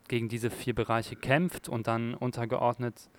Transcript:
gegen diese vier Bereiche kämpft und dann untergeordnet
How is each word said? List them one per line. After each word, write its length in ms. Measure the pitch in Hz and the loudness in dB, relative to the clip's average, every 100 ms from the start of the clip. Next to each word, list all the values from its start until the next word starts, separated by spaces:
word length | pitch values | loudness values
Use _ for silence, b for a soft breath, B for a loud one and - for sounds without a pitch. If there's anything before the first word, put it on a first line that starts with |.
| - | -4
gegen 220 | 120 113 | -2 0
diese 200 | 117 117 | 0 -2
vier 240 | - 127 | -2 -2
Bereiche 420 | 117 113 113 110 - | 0 2 2 0 -4
kämpft 540 | - 143 180 - - | 2 4 4 -2 -6
und 180 | 117 113 | -4 0
dann 260 | 113 117 | 0 -2
untergeordnet 960 | - 123 120 117 127 120 120 120 - - | -2 -2 -2 -2 2 2 2 -2 -6 -14